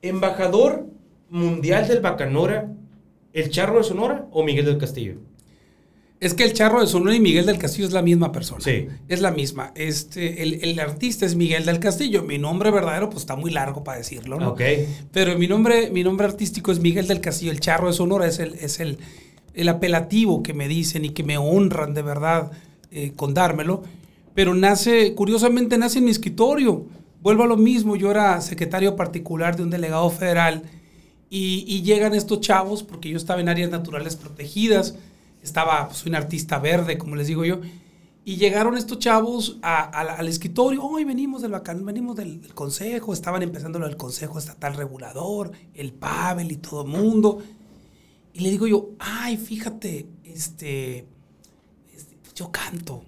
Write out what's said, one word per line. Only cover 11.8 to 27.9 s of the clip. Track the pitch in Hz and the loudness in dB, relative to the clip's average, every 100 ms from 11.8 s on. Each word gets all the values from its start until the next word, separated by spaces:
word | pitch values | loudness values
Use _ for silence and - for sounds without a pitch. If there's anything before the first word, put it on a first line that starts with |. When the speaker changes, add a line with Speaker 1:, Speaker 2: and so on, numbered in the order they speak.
| 202 170 277 202 | 0 0 0 0
Speaker 2:
Mi | 170 143 | 0 -4
nombre | 147 175 214 | -2 0 2
verdadero, | 202 170 160 208 | 4 2 -2 -4
pues, | 214 | -6
está | - 185 | -8 -6
muy | 165 | -4
largo | 151 135 135 | -2 -2 -4
para | 139 127 | -8 -10
decirlo, | 117 123 117 139 | -10 -12 -10 -2
¿no? | 175 | -2
Speaker 1:
Ok. | - 127 147 147 - - | 2 2 2 0 -6 -4
Speaker 2:
Pero | 185 185 175 | 2 2 4
mi | 175 | 2
nombre, | 208 226 233 226 | 4 6 4 4
mi | 185 | 2
nombre | 180 190 202 | 2 2 0
artístico | 202 196 - 175 | 0 -4 -2 0
es | 170 | 2
Miguel | 170 170 185 | 4 2 0
del | 185 | 0
Castillo. | 175 143 165 | -2 -4 -4
El | 151 | -2
Charro | - 165 175 | 0 2 2
de | |
Sonora | 175 175 196 175 | 2 2 2 2
es | 165 | 0
el, | 160 - | -6 -6
es | 147 147 | -8 -6
el, | 160 139 - - - - - | -4 -6 -12 -20 -20 -20 -16
el | - 170 | -2 0
apelativo | 170 180 170 170 208 226 165 | 2 2 0 2 4 4 2
que | - | 0
me | 147 139 | -4 -2
dicen | 165 165 165 | -2 -2 -2
y | 151 | -4
que | 151 | -4
me | 147 147 | -4 -2
honran | 147 185 196 160 151 | 2 4 4 2 -2
de | 147 | -4
verdad, | 147 143 156 165 165 - - _ _ | -4 -2 2 2 0 -12 -20 _ _
eh, | 151 143 - | -8 -8 -6
con | 139 | -2
dármelo. | 139 180 156 156 190 - - - _ _ | 2 2 2 -2 -2 -4 -20 -20 _ _
Pero | - 190 180 | 0 2 4
nace, | 196 202 233 233 214 - | 4 4 4 6 4 2
curiosamente, | 202 220 240 240 240 240 | 2 4 4 4 2 2
nace | 240 262 | 2 4
en | 247 | 4
mi | |
escritorio. | 214 190 - 233 302 254 170 - - - _ 196 | 2 -2 2 2 4 2 2 -4 -18 -20 _ 2
Vuelvo | 214 | 4
a | 240 | 6
lo | 226 | 6
mismo, | 226 247 214 | 6 6 2